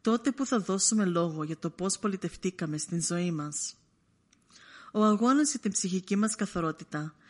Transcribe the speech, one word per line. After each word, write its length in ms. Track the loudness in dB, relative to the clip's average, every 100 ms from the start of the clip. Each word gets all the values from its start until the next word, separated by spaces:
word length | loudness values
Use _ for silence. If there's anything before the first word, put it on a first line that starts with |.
Τότε 300 | 2 2 0
που 140 | -2 0
θα 140 | 0
δώσουμε 460 | 0 0 2 4 2
λόγο 380 | 2 0 -2
για 140 | -6 -4
το 120 | -6
πώς 300 | -2 -4 0
πολιτευτήκαμε 760 | -2 -2 -6 -4 -4 -4 -6 -4
στην 240 | -4 -4
ζωή 300 | -2 0 0
μας. 440 | -2 -6 -6 -8 -10 _ _ _ _ _ _ _ -20 -20 -20 -6
Ο 120 | 2
αγώνας 480 | 4 6 4 4 4
για 80 | 0
την 120 | -2
ψυχική 440 | -2 0 -2 0 0
μας 200 | 0 0
καθαρότητα 800 | -4 -2 -2 -4 -8 -8 -8 _